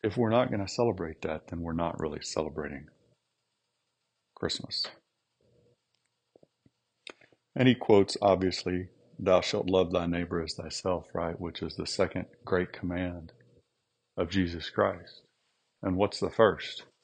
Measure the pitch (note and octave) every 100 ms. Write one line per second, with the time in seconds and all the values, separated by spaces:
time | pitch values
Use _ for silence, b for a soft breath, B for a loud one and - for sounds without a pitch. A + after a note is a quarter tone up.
0 | A2 G2+ A2+ A#2 B2+ A2+ G2 - A#2+ F#2+
1 | D#2+ D#2+ E2 D#2 - E2+ E2 E2 E2+ -
2 | D#2 D2+ - - D2+ D2+ D2 C#2 D2+ _
3 | _ _ _ _ _ _ _ _ _ _
4 | _ _ _ - - - - - - -
5 | _ _ _ _ _ _ _ _ _ _
6 | _ _ _ _ _ _ _ _ _ _
7 | - B B B _ - B2+ A#2+ - G#2
8 | G2 - G2+ F#2 F#2 - - F2+ F#2 _
9 | _ - G2 F2+ - G#2+ - F#2+ F2 F2+
10 | F2 E2+ E2+ F2 D#2+ - D#2+ - F#2+ F2+
11 | - F2 E2+ E2+ E2+ - E2 - E2+ -
12 | F#2 F2+ F2 _ - F2+ F2+ - F2 F2
13 | F2+ F2 D#2+ _ _ _ _ _ _ _
14 | _ - F2 F#2+ F2 E2+ - - G2+ F2+
15 | F2+ - _ _ _ _ _ _ G2+ F#2
16 | G2+ - F#2 - A2 F2 - - - _